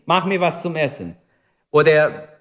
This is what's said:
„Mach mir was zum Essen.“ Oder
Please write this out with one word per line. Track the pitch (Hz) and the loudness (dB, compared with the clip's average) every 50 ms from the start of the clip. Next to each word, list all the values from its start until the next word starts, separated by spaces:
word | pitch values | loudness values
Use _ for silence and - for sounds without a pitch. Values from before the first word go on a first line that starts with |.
| _ | _
„Mach | 160 170 185 170 | -2 -2 0 0
mir | 190 196 175 | -2 -2 0
was | 180 160 170 - | -2 -2 -2 -4
zum | - 175 160 | -10 -8 -4
Essen.“ | 156 147 127 - - 90 85 85 _ _ _ _ _ _ _ _ _ _ _ | -4 -4 -4 -4 -10 -14 -14 -16 _ _ _ _ _ _ _ _ _ _ _
Oder | - 151 147 156 151 151 151 147 - - - - - _ | 2 4 4 6 4 4 2 2 -2 -8 -18 -20 -20 _